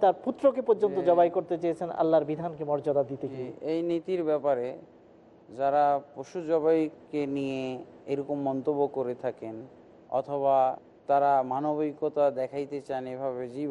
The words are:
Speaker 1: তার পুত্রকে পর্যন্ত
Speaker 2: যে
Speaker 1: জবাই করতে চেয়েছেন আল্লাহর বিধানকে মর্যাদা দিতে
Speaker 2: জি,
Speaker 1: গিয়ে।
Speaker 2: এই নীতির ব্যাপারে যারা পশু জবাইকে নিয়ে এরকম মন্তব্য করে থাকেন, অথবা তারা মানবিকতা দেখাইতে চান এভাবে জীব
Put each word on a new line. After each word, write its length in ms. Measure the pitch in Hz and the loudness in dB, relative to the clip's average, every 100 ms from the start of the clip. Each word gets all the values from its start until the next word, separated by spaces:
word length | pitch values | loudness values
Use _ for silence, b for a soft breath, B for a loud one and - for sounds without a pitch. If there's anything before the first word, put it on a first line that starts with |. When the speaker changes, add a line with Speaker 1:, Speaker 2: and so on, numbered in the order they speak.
Speaker 1:
তার 120 | 196 180 254 | 2 4 -4
পুত্রকে 360 | - 277 254 240 | 2 2 2 2
পর্যন্ত 280 | 214 208 190 | 2 2 2
Speaker 2:
যে 80 | 170 | 4
Speaker 1:
জবাই 200 | 175 175 180 | 6 6 2
করতে 180 | 165 170 | -2 -2
চেয়েছেন 260 | 170 165 175 - | -2 -2 -4 0
আল্লাহর 240 | 160 160 143 | 4 4 2
বিধানকে 320 | 156 170 151 147 | -4 -6 -6 -2
মর্যাদা 340 | 143 147 143 131 | 0 2 0 0
দিতে 160 | 135 131 | -4 -8
Speaker 2:
জি, 80 | 131 | -8
Speaker 1:
গিয়ে। 160 | 123 - 151 | -10 -8 -4
Speaker 2:
এই 80 | 165 170 | -2 0
নীতির 320 | 170 165 185 156 | -2 -2 -2 0
ব্যাপারে 380 | 151 143 127 127 - - - - - - - - 113 | 0 2 0 -2 -8 -16 -20 -20 -20 -20 -20 -18 -2
যারা 240 | 139 143 143 143 - - | 2 4 4 2 -4 -14
পশু 240 | 135 185 156 | -10 -8 0
জবাইকে 720 | 160 156 160 156 - - 151 139 139 | 2 4 4 2 -6 -8 -4 -2 -2
নিয়ে 260 | 135 135 131 127 - - - | -4 -4 -6 -8 -12 -18 -6
এরকম 260 | 139 139 147 139 | -6 -4 -4 -2
মন্তব্য 340 | 135 131 143 143 135 | -2 -2 0 -2 -2
করে 160 | 123 123 | -4 -4
থাকেন, 320 | 127 - 113 135 127 - - - - 131 | -6 -6 -12 -12 -16 -20 -20 -20 -6 -4
অথবা 380 | 135 143 139 135 131 131 - - - | -4 -2 2 4 2 0 -12 -16 0
তারা 220 | 143 143 139 127 | 4 4 4 2
মানবিকতা 760 | 131 151 151 151 139 151 147 143 131 | -2 -2 0 -2 -2 -4 2 2 0
দেখাইতে 380 | 131 139 139 143 131 | -4 -6 -6 -8 -6
চান 160 | 131 127 | -8 -6
এভাবে 300 | 127 135 123 123 127 | -6 -6 -6 -8 -6
জীব 140 | 147 | -6